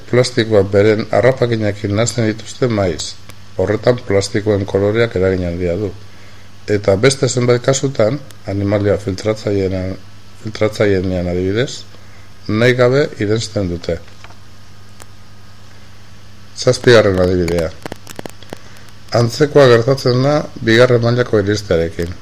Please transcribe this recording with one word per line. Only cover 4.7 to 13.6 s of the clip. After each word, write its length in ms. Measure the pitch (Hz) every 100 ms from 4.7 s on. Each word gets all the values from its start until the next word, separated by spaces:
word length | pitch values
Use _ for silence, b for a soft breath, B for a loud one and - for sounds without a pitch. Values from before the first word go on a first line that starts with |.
| 98 101 113 117 92
eragin 300 | 95 92 87
handia 280 | 87 90 90
du. 120 | 98 - B B B B B - -
Eta 280 | 101 101 98
beste 320 | 135 - 127
zenbait 340 | 123 123 123
kasutan, 580 | 135 139 135 135 110 143 - - 98
animalia 440 | 98 101 104 101 92
filtratzailean, 960 | 101 92 107 107 107 101 95 95 92 95 - - - -
filtratzaileenean 920 | 110 - 107 107 107 95 92 92 90
adibidez, 520 | 90 92 107 147 - - B B B B - -
nahi 260 | 107 123 123
gabe 300 | 123 135 - -
irensten 460 | 104 113 - 107